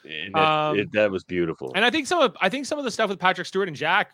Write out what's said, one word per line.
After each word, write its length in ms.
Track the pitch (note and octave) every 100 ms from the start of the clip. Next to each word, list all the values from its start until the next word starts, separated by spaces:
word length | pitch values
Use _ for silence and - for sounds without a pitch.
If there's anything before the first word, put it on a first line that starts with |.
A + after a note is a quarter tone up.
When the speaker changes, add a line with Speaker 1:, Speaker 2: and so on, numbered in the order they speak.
Speaker 1:
And 300 | C#3+ D#2 G3
that's, 120 | D#3 D#3
Speaker 2:
Um, 320 | D#3 D3+ G#2
Speaker 1:
it, 120 | G#2
that 180 | G#2+ G#2
was 100 | F#2
beautiful. 460 | - F2+ E2 - C2 F3+
Speaker 2:
And 80 |
I 60 | A#3+
think 180 | D#4+ C4
some 120 | F4
of, 160 | B3+ -
I 80 | F#3
think 180 | C4 C4+
some 120 | D4+
of 60 |
the 60 | C4
stuff 180 | - G#3+
with 120 | F#3+
Patrick 260 | F#3 F3+ E3+
Stewart 220 | F#3+ G3
and 80 | C3+
Jack 340 | D3+ F#3+ -